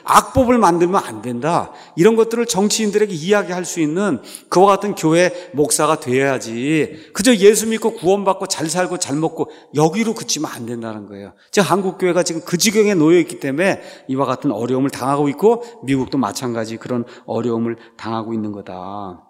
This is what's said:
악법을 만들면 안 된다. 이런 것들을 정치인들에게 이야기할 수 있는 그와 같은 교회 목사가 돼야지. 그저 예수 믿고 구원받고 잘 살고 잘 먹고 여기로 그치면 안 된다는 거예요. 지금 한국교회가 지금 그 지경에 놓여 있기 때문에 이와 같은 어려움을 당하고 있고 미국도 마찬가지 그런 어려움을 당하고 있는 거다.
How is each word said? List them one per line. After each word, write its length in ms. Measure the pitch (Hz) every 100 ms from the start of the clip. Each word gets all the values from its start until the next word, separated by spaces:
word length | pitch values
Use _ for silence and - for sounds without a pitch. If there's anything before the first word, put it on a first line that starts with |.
악법을 520 | - - - - 247 247
만들면 460 | 196 170 175 190
안 160 | - 110
된다. 520 | 110 120 143 170 95 - - -
이런 200 | 185 226
것들을 300 | 220 233 233
정치인들에게 680 | 185 208 208 214 202 214
이야기할 520 | 175 165 208 190 180 175
수 140 | -
있는 420 | 151 165 208 127 - - _
그와 180 | 175 202
같은 280 | 190 208
교회 560 | 180 156 165 180 - -
목사가 480 | 131 147 - 151 156
돼야지. 1120 | 131 127 139 131 110 113 135 160 131 - -
그저 220 | - 208 233
예수 300 | 196 220 226
믿고 260 | 220 220
구원받고 520 | 226 160 202 196 185 190
잘 240 | - 160
살고 280 | 160 180 180
잘 180 | - 143
먹고 340 | 160 160 147 - -
여기로 400 | 139 160 185 226
그치면 360 | 220 151 147 151
안 140 | 117
된다는 420 | 113 120 117 107 101
거예요. 280 | 101 98 _ _
지금 180 | - 160
한국교회가 540 | 180 190 - 180 175
지금 180 | 170 165 -
그 100 | 175
지경에 380 | 180 208 208
놓여 240 | 196 151 175
있기 200 | 156 -
때문에 440 | 139 135 190 147 - - -
이와 160 | 131
같은 260 | 135 127 147
어려움을 380 | 104 120 131 139
당하고 400 | - 123 143 147
있고 340 | 131 202 233 - -
미국도 320 | 123 135 123 147
마찬가지 600 | 107 101 127 117 110 113
그런 260 | - 123 120 - -
어려움을 500 | 113 120 113 117 117 - -
당하고 340 | 113 113 110
있는 200 | 113 107
거다. 720 | 101 98 92 92 101 98 87